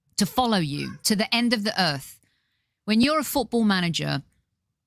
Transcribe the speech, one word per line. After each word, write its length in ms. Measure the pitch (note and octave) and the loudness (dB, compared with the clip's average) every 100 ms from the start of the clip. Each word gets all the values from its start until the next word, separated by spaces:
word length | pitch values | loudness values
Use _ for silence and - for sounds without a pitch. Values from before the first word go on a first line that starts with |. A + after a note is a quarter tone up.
| _ - | _ -4
to 80 | G3+ | -2
follow 320 | - A#3+ G3+ | 0 2 2
you 380 | D3+ C#3+ C3+ - | 0 -4 -8 -6
to 120 | - G#3 | -2 0
the 180 | G#3+ A#3 | 0 0
end 160 | A#3+ | 2
of 100 | A#3 G3+ | 0 0
the 140 | - | 0
earth. 380 | E3+ C#3 - - _ _ _ _ _ _ - | -2 -2 -8 -20 _ _ _ _ _ _ -2
When 160 | A3 | 2
you're 180 | C4+ D#4 | 4 2
a 40 | |
football 400 | B3+ C#4+ A3+ A#3 G#3+ | 0 -2 0 0 2
manager, 580 | F#3+ F3 D3+ D3 C#3+ - _ _ _ _ _ | 2 0 -2 -4 -4 -6 _ _ _ _ _